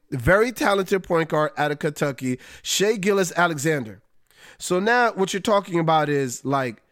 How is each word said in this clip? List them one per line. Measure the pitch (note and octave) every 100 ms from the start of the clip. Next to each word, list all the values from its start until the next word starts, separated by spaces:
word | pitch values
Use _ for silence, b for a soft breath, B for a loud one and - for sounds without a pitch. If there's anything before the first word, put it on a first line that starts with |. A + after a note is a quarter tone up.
| _
very | C3 A#2+ F#3+ A#3+
talented | A#3 D4 G3+ F#3+ G3
point | - E3+ D#3+
guard | D#3 D3+ -
out | D3
of | D3
Kentucky, | D#3+ D3 D3 B2+ B2+ B2+ B B
Shai | - - G3 A3+
Gilgeous-Alexander. | F#3 G3 F3+ - F3 D#3 D3 D3+ A2 G2 _ _ _ B B -
So | - F3+
now | G#3 A#3+ A#3
what | F#3+ F#3+
you're | G3
talking | F3+ G3+ G3 E3+
about | E3 D#3+ D3
is, | C#3+ C3 A#2 C3
like, | C#3 C3 G#2+ _